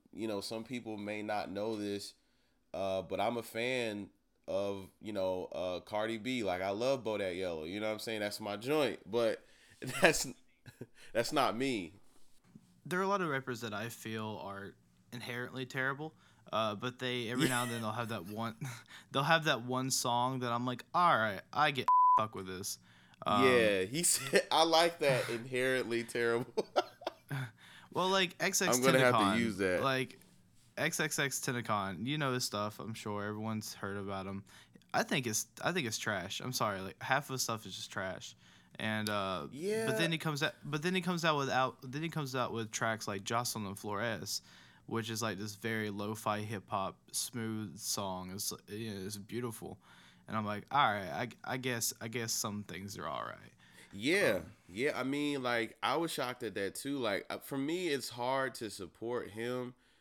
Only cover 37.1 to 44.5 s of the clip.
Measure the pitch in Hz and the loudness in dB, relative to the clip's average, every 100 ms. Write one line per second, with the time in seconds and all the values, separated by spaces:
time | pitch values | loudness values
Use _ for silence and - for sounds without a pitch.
37.1 | 135 143 131 - 113 95 92 - 107 95 | 0 0 -4 -2 -4 -6 -10 -8 -4 -4
38.1 | - - - - - - - 110 110 107 | -6 -12 -18 -20 -20 -16 -6 -2 0 0
39.1 | 104 95 90 71 139 185 220 220 - 165 | 0 0 -2 -6 -6 -2 0 0 0 0
40.1 | 160 165 143 151 - - 151 165 185 180 | 0 -2 0 -2 -2 -4 -2 0 0 0
41.1 | 175 165 147 135 123 131 - 131 139 165 | 2 4 4 4 4 2 0 -8 -4 -4
42.1 | 156 135 131 120 113 110 - 113 110 - | -2 -2 0 0 -2 -4 0 0 0 -2
43.1 | 98 95 117 120 113 101 98 107 101 117 | -4 0 0 0 -2 -4 -6 -4 -2 0
44.1 | 104 110 - - | -2 -4 -6 -8